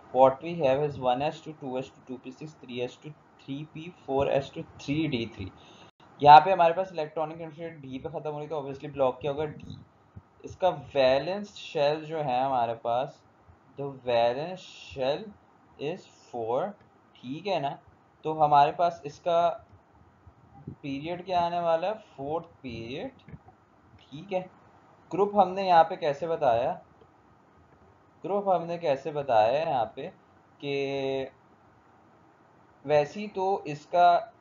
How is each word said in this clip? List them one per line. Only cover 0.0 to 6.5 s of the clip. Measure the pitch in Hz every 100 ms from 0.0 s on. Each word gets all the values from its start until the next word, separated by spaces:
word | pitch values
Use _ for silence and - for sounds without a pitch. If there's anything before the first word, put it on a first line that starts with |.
| - 127
what | 131
we | 131 165
have | 170 135 135
is | 151
one | 131 127 123
S | 147
two, | 151 156
two | 151 139
S | 127
two, | 131 - -
two | 123
P | 131
six, | 127 156
three | - 127 123 123
S |
two, | - 151
three | 147 _ _ - 139 156 160
P, |
four | 170 - - 135 139
S | 139 -
two, | - - -
three | - 147 156
D | 120 110
three। | - 92 - - - - _ - -
यहाँ | 143 151
पे | 165